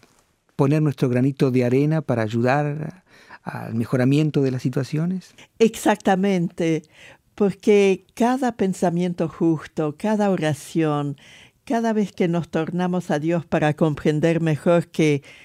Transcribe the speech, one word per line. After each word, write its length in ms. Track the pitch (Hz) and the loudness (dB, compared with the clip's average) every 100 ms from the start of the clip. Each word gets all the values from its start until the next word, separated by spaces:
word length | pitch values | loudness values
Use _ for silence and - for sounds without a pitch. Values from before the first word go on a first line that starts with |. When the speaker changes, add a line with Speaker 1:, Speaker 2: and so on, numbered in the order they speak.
| _ _ _ _ _ - | _ _ _ _ _ -2
Speaker 1:
poner 260 | 139 156 | 2 2
nuestro 260 | 151 131 135 | 0 0 0
granito 440 | 123 135 139 139 | 2 0 0 0
de 120 | 127 | 2
arena 380 | 123 131 151 160 | 2 2 2 0
para 200 | 143 120 | -2 -2
ayudar 840 | 110 117 123 143 147 147 156 180 _ - - - | 0 0 0 0 -2 -6 -10 -14 _ -20 -20 -18
al 320 | - 117 117 113 | -14 -12 -8 -6
mejoramiento 640 | 117 127 127 143 156 147 | -2 0 2 2 2 0
de 80 | 135 | 0
las 120 | 127 | -2
situaciones. 680 | 135 135 127 151 165 185 - - - _ | -4 -4 -4 -4 -4 -6 -10 -20 -20 _
Speaker 2:
Exactamente, 1200 | 226 226 320 311 - 185 202 185 170 - 165 160 - _ - - _ - | 0 2 0 0 2 2 2 0 -2 -2 -2 -2 -6 _ -20 -20 _ -2
porque 680 | 202 180 - 202 196 185 - | 0 0 4 4 4 2 -4
cada 420 | - 240 262 254 233 | -2 0 2 -2 -2
pensamiento 720 | 190 180 180 170 180 175 160 | -2 0 0 0 -2 -2 -6
justo, 680 | - 170 156 - - 151 147 | 0 0 0 -4 -4 -4 -4
cada 340 | 208 214 202 | -2 0 0
oración, 840 | 180 151 143 - 165 156 147 143 139 - - - _ | 0 -2 -4 -4 -2 0 0 -4 -8 -16 -20 -20 _
cada 280 | - 233 226 | -4 -2 0
vez 180 | 214 196 | 0 -2
que 160 | - 180 | -2 -2
nos 220 | 170 156 | 0 -2
tornamos 640 | - 160 175 180 180 - | -4 -4 -2 -2 -2 -2
a 80 | 151 | -2
Dios 260 | 160 170 - | 0 -2 -2
para 280 | 165 151 | 0 0
comprender 680 | 147 160 143 160 151 165 165 | 2 0 0 0 2 0 0
mejor 480 | 160 147 180 170 160 | 0 0 2 2 0
que 340 | - 156 143 - - | 0 0 0 -4 -20